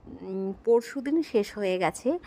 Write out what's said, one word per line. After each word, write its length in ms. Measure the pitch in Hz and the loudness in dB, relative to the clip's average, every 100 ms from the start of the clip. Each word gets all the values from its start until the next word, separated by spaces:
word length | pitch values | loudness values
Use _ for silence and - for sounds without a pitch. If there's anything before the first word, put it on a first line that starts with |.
| - - | -18 -14
উম, 320 | 190 190 190 190 | -8 -4 -4 -2
পরশুদিন 580 | - 233 233 277 262 320 | 4 4 2 -6 0 0
শেষ 340 | 302 220 208 214 | 2 0 0 -2
হয়ে 220 | 196 185 | -2 2
গেছে। 400 | 165 - 247 349 | 0 0 -2 -2